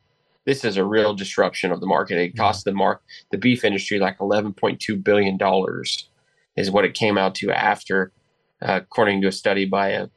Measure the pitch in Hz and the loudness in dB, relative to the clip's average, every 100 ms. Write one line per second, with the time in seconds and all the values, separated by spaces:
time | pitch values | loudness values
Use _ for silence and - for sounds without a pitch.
0 | _ _ _ _ 135 135 117 98 98 110 | _ _ _ _ -4 -2 0 0 2 4
1 | 104 101 98 - 92 - 92 90 95 87 | 2 0 -4 0 0 0 -2 -2 0 0
2 | 98 87 90 113 104 - 101 98 98 101 | 0 -2 -2 0 0 0 -4 0 0 -2
3 | _ - _ 98 120 120 107 98 - 101 | _ -20 _ 0 0 2 0 -2 -2 0
4 | 95 - 101 104 104 98 107 87 - 101 | -2 -2 0 0 0 -2 -2 -2 -6 -2
5 | 107 104 98 95 98 95 92 85 - - | 2 4 2 2 2 2 0 -6 -8 -8
6 | - _ _ _ _ - 98 101 92 - | -12 _ _ _ _ -6 0 2 2 0
7 | 110 101 95 95 101 92 101 104 - 95 | 0 2 0 -2 -2 0 0 -2 -2 -2
8 | 95 _ _ _ _ _ - 92 92 - | -2 _ _ _ _ _ -4 -4 -2 0
9 | 107 98 98 95 107 98 95 98 98 98 | 2 2 0 0 0 0 0 0 0 -2
10 | 92 | -6